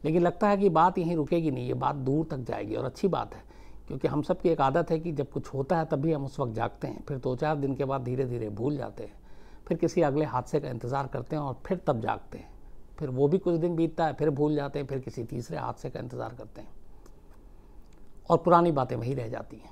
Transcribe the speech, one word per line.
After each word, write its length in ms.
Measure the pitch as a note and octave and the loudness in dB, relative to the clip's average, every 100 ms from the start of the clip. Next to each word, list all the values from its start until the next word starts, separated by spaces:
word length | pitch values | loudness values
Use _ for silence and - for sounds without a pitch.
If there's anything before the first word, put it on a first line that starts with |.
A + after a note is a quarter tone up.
लेकिन 180 | - E3+ | 4 4
लगता 260 | F3 - G#3 | 4 4 4
है 80 | G3+ | 6
कि 120 | G3+ | 6
बात 280 | D#3+ F3+ F#3 | 8 6 4
यहीं 180 | E3 E3+ | 0 0
रुकेगी 340 | C3+ F3 D#3+ | 2 2 2
नहीं, 160 | B2+ B2 | 0 -2
ये 80 | |
बात 220 | B2 C3 C#3+ | 0 0 0
दूर 300 | C3 D3 D#3 | 2 2 0
तक 120 | C#3 | -4
जाएगी। 360 | A#2 G#2+ G#2 | -4 -6 -4
और 100 | A2 | -4
अच्छी 240 | B2+ - G3 | -4 0 0
बात 260 | D3 A2 | 0 -4
है, 80 | - - - - - - | -10 -18 -20 -16 -16 -10
क्योंकि 200 | C3+ C3+ | -2 0
हम 140 | D3 | 0
सब 180 | - F3+ | 0 2
की 80 | F3 | 4
एक 120 | D#3+ | 4
आदत 300 | C3+ D#3 E3 | 4 4 2
है 80 | D#3+ | 0
कि 120 | E3+ | 0
जब 180 | C#3+ C3+ | -4 -4
कुछ 220 | C#3 - | -4 -6
होता 240 | C3+ C3 E3+ | -6 0 0
है 60 | D#3+ | 2
तभी 260 | D3 D#3+ | 0 2
हम 120 | D3+ | 0
उस 140 | C3+ - | -2 -4
वक्त 120 | B2+ | -2
जागते 340 | A2 A2+ - C#3 | 0 -2 -4 -8
हैं, 160 | - | -8
फिर 140 | - C3+ | -8 -4
दो 160 | C3 B2 | -2 0
चार 200 | D3+ D3+ | 0 0
दिन 180 | C#3 | 0
के 100 | C3 | 0
बाद 180 | C3+ C3+ | 0 -2
धीरे-धीरे 460 | B2 B2+ B2+ A#2+ A2 | -2 -2 -2 -2 -4
भूल 260 | G#2 B2+ D3 | -2 -2 -2
जाते 280 | G#2+ G#2 | -6 -10
हैं, 140 | G#2 - - - - - - | -14 -14 -16 -16 -14 -16 -4
फिर 100 | E3 | 2
किसी 260 | E3 - | 2 4
अगले 220 | D3+ C#3 D3+ | 4 4 2
हादसे 340 | B2 A#2+ D#3 | 0 0 -2
का 100 | C#3+ | 0
इंतज़ार 360 | A#2 A#2+ C#3 C3+ | -6 -2 -2 -2
करते 280 | B2+ A#2+ D#3 | -6 -4 -4
हैं 60 | |
और 160 | C#3+ B2 - | -4 -6 -4
फिर 140 | F3+ - | -2 0
तब 140 | A#2+ | 0
जागते 380 | A2 G2+ - - | 0 -4 -6 -14
हैं। 120 | - - - - - - | -14 -16 -14 -14 -14 -8
फिर 120 | C#3+ | -4
वो 180 | B2+ C#3+ | 4 4
भी 100 | F#3+ | 6
कुछ 160 | F3+ E3 | 4 2
दिन 200 | F3 E3 | 2 2
बीतता 300 | E3 D#3 E3 | 2 2 0
है, 60 | |
फिर 180 | C#3 D#3 | 4 2
भूल 240 | C#3 D3+ | 4 2
जाते 240 | D3+ C#3 D3 | 2 0 -4
हैं, 80 | C#3 | -4
फिर 120 | C3+ | -4
किसी 240 | B2+ B2+ | -4 -8
तीसरे 340 | A2+ C3 A#2 D#3+ | -6 -6 -6 -6
हादसे 320 | A#2+ A#2 B2+ | -6 -6 -8
का 100 | - | -8
इंतज़ार 340 | B2 B2 A#2 | -8 -6 -8
करते 260 | B2 A#2 - | -8 -14 -14
हैं 120 | - - - - - - - - - - - - - - - - - | -14 -14 -14 -16 -18 -18 -20 -20 -20 -20 -18 -18 -18 -16 -14 -14 4
और 80 | E3 | 4
पुरानी 320 | E3+ E3+ E3+ | 8 8 8
बातें 220 | C#3+ B2+ B2 | 4 0 -2
वही 180 | A#2 | -2
रह 120 | C3+ A#2 | -4 -4
जाती 280 | A#2 A2 A2+ | -6 -8 -14
हैं। 140 | - | -16